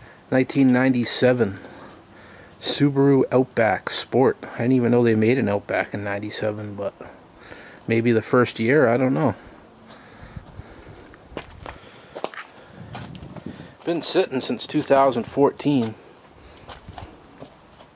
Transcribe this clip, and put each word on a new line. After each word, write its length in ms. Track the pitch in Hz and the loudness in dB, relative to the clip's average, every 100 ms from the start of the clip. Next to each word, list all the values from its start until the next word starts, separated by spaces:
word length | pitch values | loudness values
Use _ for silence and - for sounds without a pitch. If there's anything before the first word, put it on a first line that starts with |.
| - - - | -20 -18 -4
nineteen 400 | 131 127 139 131 | -2 0 2 4
ninety-seven 880 | 123 131 123 117 - 127 123 104 98 - - - - - - - - - - | 4 2 0 0 2 2 2 0 -4 -14 -20 -20 -20 -20 -20 -20 -20 -20 -10
Subaru 640 | - - 143 139 139 135 - | -4 0 2 4 4 4 4
Outback 600 | 127 127 - 110 92 - | 2 0 0 0 0 -4
Sport. 480 | - - 117 131 - | -8 -2 2 2 0
I 160 | - - | -8 -4
didn't 140 | 120 | 0
even 180 | 131 117 | 2 2
know 140 | 120 | 2
they 100 | 117 | 4
made 240 | 110 110 135 | 4 2 2
an 100 | 104 | 0
Outback 460 | 101 - - - | -2 -4 -4 -4
in 80 | 107 | -6
ninety-seven, 720 | 104 101 104 - 110 107 104 | -8 -8 -8 -6 -6 -6 -10
but 200 | 101 98 - - - - - - - - - - | -8 -10 -10 -20 -20 -20 -20 -20 -20 -20 -12 -2
maybe 240 | 117 117 | 0 2
the 120 | 113 | 0
first 360 | - 123 117 - | 2 2 2 0
year, 300 | 113 147 120 | 0 2 4
I 80 | 120 | 2
don't 180 | 131 | 0
know. 220 | 143 139 - - - - - - - - - - - - - - - - - - - - - - - - - - - - - - - - - - - - - - - - - - - - - | 0 0 -2 -10 -20 -20 -20 -20 -20 -20 -20 -18 -18 -18 -20 -20 -20 -20 -20 -20 -20 -16 -16 -16 -18 -16 -16 -20 -20 -20 -14 -12 -14 -18 -20 -20 -20 -16 -16 -16 -16 -18 -16 -16 -16 -20 -12
Been 180 | - 170 | -4 -4
sitting 380 | - - 185 131 | 0 0 0 -2
since 260 | - 117 - | -4 -6 -4
two 160 | 151 | -2
thousand 460 | - 135 135 120 107 | 2 4 4 2 -4
fourteen. 680 | 139 139 - 143 139 113 110 - - - - - - - - - - - - - - - - - - - | 2 2 2 0 2 0 -6 -18 -20 -20 -20 -20 -20 -20 -20 -18 -18 -18 -20 -20 -20 -20 -20 -20 -20 -16